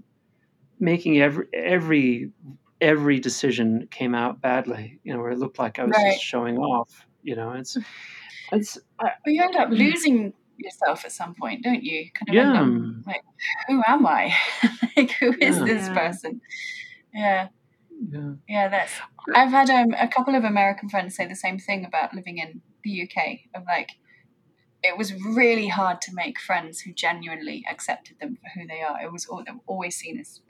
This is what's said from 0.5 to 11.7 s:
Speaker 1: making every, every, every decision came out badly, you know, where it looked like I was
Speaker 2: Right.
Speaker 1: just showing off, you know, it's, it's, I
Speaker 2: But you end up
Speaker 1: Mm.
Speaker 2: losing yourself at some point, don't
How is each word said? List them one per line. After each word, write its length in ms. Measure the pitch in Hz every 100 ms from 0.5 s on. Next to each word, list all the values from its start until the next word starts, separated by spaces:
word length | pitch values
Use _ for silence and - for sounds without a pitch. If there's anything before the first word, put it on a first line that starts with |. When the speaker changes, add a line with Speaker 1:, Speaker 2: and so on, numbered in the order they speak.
| _ _ _
Speaker 1:
making 420 | 175 170 170 147
every, 240 | 143 147 -
every, 760 | - 165 180 160 151 127 120 104 - 139 135 _ _
every 360 | 160 151 147 135
decision 640 | 127 - 139 120 113 113 -
came 240 | - 127
out 260 | 120 120 -
badly, 580 | 131 127 123 117 110 135
you 80 | -
know, 60 | 123
where 100 | 120
it 80 | 123
looked 200 | 131 -
like 200 | 117 110
I 60 |
was 120 | 127 214
Speaker 2:
Right. 160 | 202
Speaker 1:
just 100 | 190
showing 340 | - 123 120 120
off, 480 | 147 123 117 - _ _
you 120 | - 117
know, 160 | 113
it's, 260 | 127 127 254 - - - - - - -
it's, 240 | 214 208 - _ -
I 140 | 226 -
Speaker 2:
But 80 | -
you 100 | 302
end 120 | 359 359
up 120 | 254
Speaker 1:
Mm. 100 | 220
Speaker 2:
losing 560 | 285 339 320 240 202 - _ _
yourself 460 | - - 170 156
at 80 | -
some 220 | - 175
point, 280 | 175 240 -
don't 200 | 247